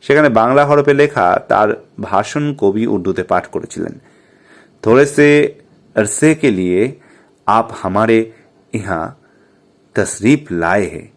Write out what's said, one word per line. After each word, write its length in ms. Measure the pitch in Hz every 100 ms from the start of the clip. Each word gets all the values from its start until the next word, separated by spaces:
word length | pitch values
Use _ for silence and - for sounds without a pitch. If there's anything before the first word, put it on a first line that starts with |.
সেখানে 280 | - 143 151
বাংলা 380 | 110 117 135 143
হরফে 280 | 147 143
লেখা 460 | 139 147 143 90 92 -
তার 360 | - 107 - - -
ভাষণ 540 | 92 98 107 151 147
কবি 320 | 139 101 101 113
উর্দুতে 360 | 104 90 87
পাঠ 240 | 90 90 -
করেছিলেন। 540 | - 82 - 82 - _ _ _ _ _ _ _ _
"থোড়ে 240 | - 123 143
সে 460 | 143 147 147 147 - _ _ _
আরসে 400 | - 107 - 151
কে 160 | 156 147
লিয়ে 420 | 98 90 90 117 139 _ _ _ _ -
আপ 240 | 107 -
হামারে 600 | - - 95 110 113 113 - _ _ _
ইহা 420 | 113 95 87 80 135 _ _ _ _ _ _ _
তশরিফ 460 | - 98 - 104 147 147
লায়ে 380 | 87 82 98 90
হে।" 200 | 76 -